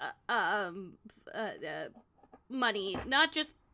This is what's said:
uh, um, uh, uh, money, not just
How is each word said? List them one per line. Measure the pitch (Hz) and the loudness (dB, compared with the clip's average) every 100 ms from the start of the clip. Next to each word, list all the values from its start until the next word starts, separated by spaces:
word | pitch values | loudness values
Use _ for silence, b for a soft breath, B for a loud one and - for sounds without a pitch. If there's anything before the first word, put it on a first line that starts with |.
| - - - | -8 -6 0
uh, | 233 175 208 185 | 2 4 2 0
um, | 185 185 - - - - | -6 -12 -14 -20 -20 -8
uh, | - | -4
uh, | 214 85 156 151 156 226 - _ - - - | -4 -4 -6 -6 -8 -12 -20 _ -20 -20 -8
money, | 262 240 202 196 185 233 | 0 2 2 -2 -4 2
not | 269 311 | 4 4
just | 311 302 - _ | 2 -4 -8 _